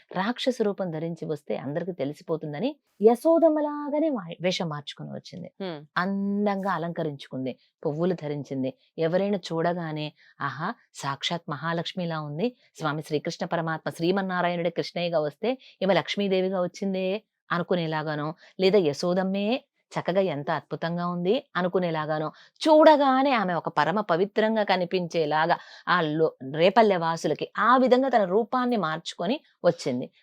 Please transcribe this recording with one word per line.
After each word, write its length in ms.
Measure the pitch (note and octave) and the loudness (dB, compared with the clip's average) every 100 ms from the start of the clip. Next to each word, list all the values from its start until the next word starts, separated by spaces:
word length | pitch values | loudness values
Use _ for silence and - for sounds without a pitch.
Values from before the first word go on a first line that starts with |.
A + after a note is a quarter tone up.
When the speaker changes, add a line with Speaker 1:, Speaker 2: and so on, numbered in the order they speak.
| - | -10
Speaker 1:
రాక్షస 460 | F3+ G3 B3 - B3 | -4 -4 -2 -2 0
రూపం 300 | G#3 G3 F#3 | -2 -2 -6
ధరించి 340 | D#3+ E3 E3 D#3+ | -4 -6 -6 -6
వస్తే 300 | D3 - - | -8 -6 -8
అందరికి 360 | B2 D3 F3 | -4 -6 -6
తెలిసిపోతుందని 840 | E3+ C#3 D3 - D#3 D#3 C#3+ B3 D#4 _ - | -6 -6 -6 -6 -6 -6 -6 -6 -6 _ 4
యశోదమ్మలాగానే 1080 | G#3 A#3+ D#4+ E4 D#4+ D#4 D4 D4 D4 D4 D#4+ | 4 6 4 6 6 4 -2 -4 -4 0 0
వా-, 260 | B3 E3+ E3+ | -2 -8 -4
వేషం 280 | F3 F3 E3+ | -2 -2 -4
మార్చుకుని 420 | D3 - - D3+ | -6 -10 -14 -12
వచ్చింది. 400 | C#3 - - - - | -14 -14 -16 -16 -12
Speaker 2:
Hmm. 220 | F#3+ D3+ D3+ - | -10 -10 -8 -4
Speaker 1:
అందంగా 720 | F#3 G3 G3+ G3+ G#3 G3 G3 | -2 -2 -2 0 0 0 -2
అలంకరించుకుంది, 840 | F3 E3+ E3+ D#3 C#3+ - C3 C3 - _ _ D#3+ | -2 -2 -4 -4 -6 -10 -8 -6 -8 _ _ -6
పువ్వులు 280 | D3 F#3 | -2 -2
ధరించింది. 600 | E3+ D3 D3 C3 C3+ C3 - _ - | -2 -4 -6 -6 -4 -4 -6 _ -4
ఎవరైనా 400 | D#3+ F#3 G3+ G3+ | 0 0 0 -2
చూడగానే 760 | - E3 E3+ F3+ D#3+ D3+ D3+ - - - | -4 -2 -2 -2 -6 -6 -8 -12 -20 -8
ఆహా 320 | C#3 C3 F3 A#3+ _ | -8 -6 -8 -8 _
సాక్షాత్ 500 | - C#3 C#3 - E3+ - | -10 -6 -4 -4 -6 -6
మహాలక్ష్మిలా 720 | C#3+ D#3+ E3+ D#3+ F#3 E3+ D#3+ | -6 -4 -4 -4 -6 -4 -4
ఉంది, 340 | D3+ D3 A#3+ B3 _ - | -6 -4 -4 -4 _ -8
స్వామి 220 | D#3 D3+ | -4 -4
శ్రీకృష్ణ 440 | - D3+ - - F3+ | -2 -4 -4 -6 -4
పరమాత్మ 440 | E3+ D#3+ D#3+ D#3 | -2 -2 -4 -6
శ్రీమన్నారాయణుడే 800 | - E3 G3 F#3+ F3+ F3 F3 E3+ | -2 0 0 0 0 0 0 -2
కృష్ణయ్యగా 500 | E3 D3+ F3 F3 E3 | -2 -6 -4 0 0
వస్తే 380 | D3+ - A3 B3+ - - | -2 -2 -4 -4 -8 -4
ఈమె 120 | F#3+ | 2
లక్ష్మీదేవిగా 680 | F3 - - G3+ F#3+ F#3 F#3+ | 2 2 -2 0 2 0 0
వచ్చిందే 600 | F3+ - G3 F#3+ F#3 G#3 _ _ - | -4 -4 -4 -2 -2 -4 _ _ -6
అనుకునేలాగానో, 840 | E3+ E3 F3+ E3 D#3 D3+ D3+ D3 E3 - - | -4 0 0 0 -2 -4 -4 -4 -8 -14 0
లేదా 180 | F#3+ G3+ | 4 4
యశోదమ్మే 880 | D#3 C#3 F3+ F3+ F#3+ G3 G3+ C4 _ _ _ E3 | 2 0 0 0 0 -2 -2 -4 _ _ _ -6
చక్కగా 220 | D#3+ F#3 | -2 0
ఎంత 300 | F#3+ C#3 D3 | 0 -2 -2
అద్భుతంగా 560 | D3+ - D#3+ E3 F3 F3 | -4 -4 -6 -4 -4 -4
ఉంది 360 | F3 F3 B3 - E3+ | -2 0 0 -2 -4
అనుకునేలాగానో, 760 | F3+ F#3 F3 D#3+ D3+ D#3 D#3 - - - D#4 | 0 0 0 -2 -2 -2 -4 -8 -20 -2 6
చూడగానే 640 | D#4 D#4+ D4 C#4 C4 C#4 | 10 10 8 6 4 2
ఆమె 220 | A#3+ F3+ | 2 0
ఒక 160 | E3 D#3+ | -2 -2
పరమ 320 | D3+ D3 G3+ | 0 2 2
పవిత్రంగా 640 | G3+ E3 G3+ - A3 A3 | 0 0 0 2 0 2
కనిపించేలాగా 920 | G#3 F#3 F3 F#3 E3+ E3+ D3+ D3+ E3 E3+ - - - | 2 0 0 -2 -2 -2 0 2 2 0 -2 -10 0
ఆ 140 | F3 | 0
లో-, 540 | D#3 D#3 D#3+ - C3+ D3 | 2 2 0 -2 -8 2
రేపల్లె 420 | F3+ G3+ A3 F#3 | 4 6 4 4
వాసులకి 540 | E3 E3 E3+ D3 - - | 0 -2 -2 -2 -4 0
ఆ 200 | G#3+ B3+ | 4 4
విధంగా 320 | B3+ B3 C4+ | 6 4 4
తన 140 | B3 | 2
రూపాన్ని 540 | F#3+ G3+ A3+ B3+ B3 A#3 | 2 0 0 -2 0 0
మార్చుకొని 640 | D#3+ D#3+ - - F3 C#4+ _ - F3 | -2 -4 -8 -6 -4 -4 _ 0 2
వచ్చింది. 460 | E3 D3 B2 D#3 _ | 2 -2 -4 -6 _